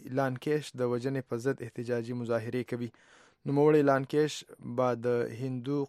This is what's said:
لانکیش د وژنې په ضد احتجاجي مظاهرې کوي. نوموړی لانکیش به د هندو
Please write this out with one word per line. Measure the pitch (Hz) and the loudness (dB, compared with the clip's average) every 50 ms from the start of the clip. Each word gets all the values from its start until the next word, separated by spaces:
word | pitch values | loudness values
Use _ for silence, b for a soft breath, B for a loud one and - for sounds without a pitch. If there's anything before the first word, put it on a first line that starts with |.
| - - 123 135 | -2 -4 -2 0
لانکیش | 135 131 127 123 - 151 147 151 139 - - 127 | 0 0 -2 -2 -2 0 0 0 -2 -6 -4 -2
د | 127 123 123 | -2 0 0
وژنې | 120 120 139 139 135 127 _ 127 | -2 -2 -2 -4 -4 -4 _ -6
په | 117 117 | -4 -2
ضد | 135 135 - 120 117 | -2 -2 -2 -6 -10
احتجاجي | _ - 120 117 123 120 113 117 123 123 | _ -10 -4 -4 -2 -4 -2 -4 -6 -6
مظاهرې | 120 113 117 117 110 120 120 127 117 - | -2 0 0 0 -2 -2 -4 -4 -4 -4
کوي. | 127 120 120 117 b b b b b b b b b b _ | -6 -6 -6 -8 b b b b b b b b b b _
نوموړی | 139 139 143 147 151 151 151 143 139 | -2 2 4 6 8 8 8 6 6
لانکیش | 135 131 135 - 151 151 151 147 - - - _ - _ - 123 120 123 | 4 4 2 0 2 2 2 2 0 -6 -12 _ -20 _ -12 -8 -2 0
به | 127 123 120 117 113 | 2 2 0 0 0
د | 123 120 120 117 - 110 113 135 | 0 0 0 0 -2 -4 -6 -6
هندو | 135 127 123 120 139 143 147 139 | -6 -6 -6 -4 -4 -2 -2 -4